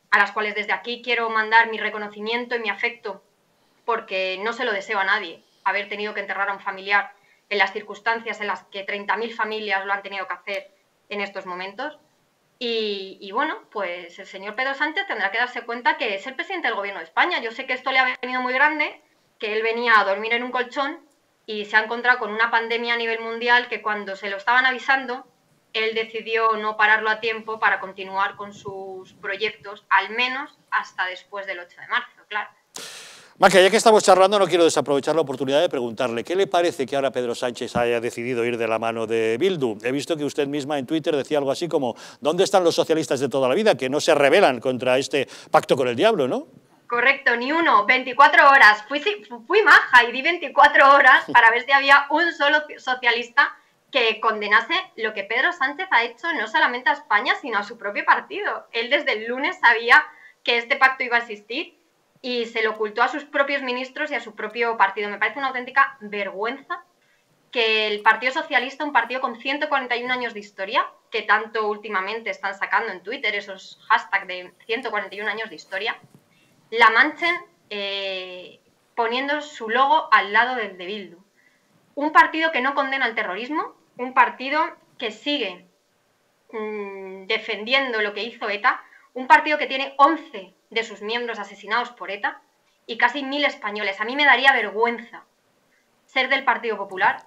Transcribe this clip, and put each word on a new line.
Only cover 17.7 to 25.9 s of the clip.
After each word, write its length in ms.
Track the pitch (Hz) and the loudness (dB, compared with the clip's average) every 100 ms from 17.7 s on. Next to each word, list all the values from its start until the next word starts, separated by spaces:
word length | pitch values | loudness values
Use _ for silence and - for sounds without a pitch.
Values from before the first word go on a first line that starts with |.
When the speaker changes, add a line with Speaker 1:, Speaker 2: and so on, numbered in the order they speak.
Speaker 1:
esto 180 | 254 269 | -6 -2
le 80 | 262 | 0
ha 180 | 254 262 | 0 -2
venido 220 | 254 254 | -4 -4
muy 100 | 247 | -2
grande, 480 | 254 302 311 330 - _ _ _ - | 2 2 2 -4 -6 _ _ _ -10
que 160 | 214 | -4
él 80 | 214 | -2
venía 360 | 226 226 240 214 | -2 0 4 4
a 60 | |
dormir 300 | 190 202 220 | 4 0 0
en 80 | 233 | -2
un 80 | 247 | -2
colchón 500 | 247 247 285 277 339 _ _ _ _ - | -4 -4 -4 -4 -6 _ _ _ _ -10
y 180 | 214 | -8
se 120 | 202 220 | 0 0
ha 40 | |
encontrado 380 | 220 233 240 247 | 0 0 0 0
con 120 | 208 | 0
una 200 | 214 233 | -2 0
pandemia 440 | 226 226 233 240 | 0 -2 -4 -2
a 40 | 233 | -2
nivel 220 | 226 226 | -2 -4
mundial 460 | 226 226 240 240 240 | -6 -4 2 2 2
que 120 | 214 | -6
cuando 340 | 214 208 190 | -4 -6 -6
se 140 | 196 202 | -10 -8
lo 80 | 196 | -6
estaban 300 | 240 247 262 | 0 2 2
avisando, 600 | 247 254 269 247 247 - _ _ _ _ | 0 0 0 -2 -10 -12 _ _ _ _
él 220 | 220 220 | -4 -2